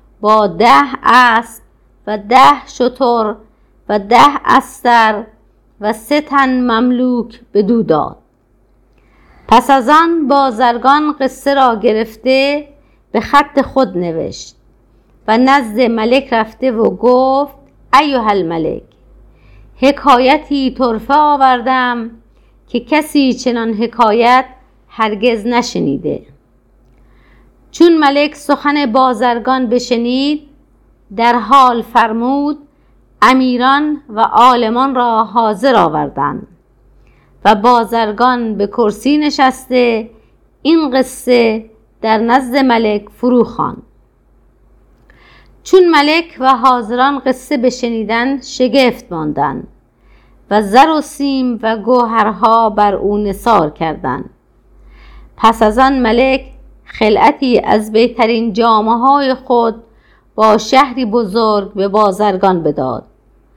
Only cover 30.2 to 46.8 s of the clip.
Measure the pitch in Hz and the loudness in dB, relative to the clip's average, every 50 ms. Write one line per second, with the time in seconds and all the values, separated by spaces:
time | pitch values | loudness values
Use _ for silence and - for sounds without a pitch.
30.2 | 277 285 302 302 - - _ _ _ _ _ _ _ _ _ _ _ - 196 208 | -2 -2 -4 -4 -8 -14 _ _ _ _ _ _ _ _ _ _ _ -14 -6 0
31.2 | 226 240 240 240 214 202 269 277 254 254 240 233 220 - - 240 226 220 220 226 | 0 2 2 0 0 2 4 6 6 4 2 0 -4 -2 0 0 0 0 -2 -4
32.2 | 233 254 269 285 285 294 302 294 - _ _ _ _ _ _ _ _ _ _ - | -2 -2 -2 -2 -2 -4 -6 -8 -12 _ _ _ _ _ _ _ _ _ _ 0
33.2 | - 226 262 262 262 254 247 240 247 262 269 285 302 302 302 294 - - 214 208 | 2 2 2 2 2 0 -2 0 0 0 0 0 0 -4 -6 -8 -10 -10 -4 -2
34.2 | 226 - - - 240 254 247 240 240 214 226 240 262 277 262 247 247 240 226 220 | -2 0 2 4 4 4 4 2 0 -2 -2 -2 -2 -2 0 -2 0 0 0 0
35.2 | 220 214 190 240 233 214 214 185 220 277 247 214 175 160 151 151 151 139 - 151 | -2 -2 -2 -2 0 -2 -2 0 0 2 2 2 2 0 0 -4 -6 -6 -6 -6
36.2 | 143 143 143 - - - _ _ _ _ _ _ _ _ _ _ _ _ _ _ | -6 -6 -6 -8 -14 -18 _ _ _ _ _ _ _ _ _ _ _ _ _ _
37.2 | _ _ _ _ - 202 220 202 202 247 247 240 226 214 233 226 226 214 208 202 | _ _ _ _ 0 0 0 2 2 2 2 2 0 -2 -2 -4 -2 -2 -2 0
38.2 | 240 254 254 240 233 226 214 190 202 202 - - 233 208 208 208 - 269 294 302 | 0 0 0 -2 -4 -6 -4 -4 -4 -4 -2 -2 -2 -2 -2 -4 -2 0 0 0
39.2 | 302 294 285 - 269 262 262 - - - 254 247 247 240 226 220 226 220 - _ | 0 -2 0 0 0 0 0 -2 -8 -4 -2 0 0 0 -2 -4 -6 -10 -16 _
40.2 | _ _ _ _ _ _ _ _ - 269 330 330 311 277 247 269 262 262 - - | _ _ _ _ _ _ _ _ -2 0 0 0 0 0 -2 -2 -2 -2 -6 -10
41.2 | - 247 247 240 233 226 220 220 220 - _ _ _ _ _ _ - 226 220 214 | -2 0 2 2 2 0 -2 -4 -8 -12 _ _ _ _ _ _ -4 -2 0 0
42.2 | 226 233 240 277 262 247 240 285 269 262 233 226 226 214 208 208 208 - _ - | 0 2 2 0 0 0 -2 0 2 2 2 0 0 0 -2 -4 -6 -10 _ -4
43.2 | - 247 254 247 226 233 - - - - - - - _ _ _ _ _ _ _ | -2 0 2 2 2 0 -2 -4 -4 -4 -4 -8 -16 _ _ _ _ _ _ _
44.2 | _ _ _ _ _ _ _ _ _ _ _ _ _ _ _ _ _ _ _ _ | _ _ _ _ _ _ _ _ _ _ _ _ _ _ _ _ _ _ _ _
45.2 | _ _ - _ _ _ _ _ - - - 381 359 339 320 294 285 294 311 330 | _ _ -20 _ _ _ _ _ -6 2 4 4 4 4 4 2 2 2 0 0
46.2 | 330 330 - - 262 262 269 233 233 262 254 247 | -2 -4 -8 -4 0 0 0 2 2 2 2 0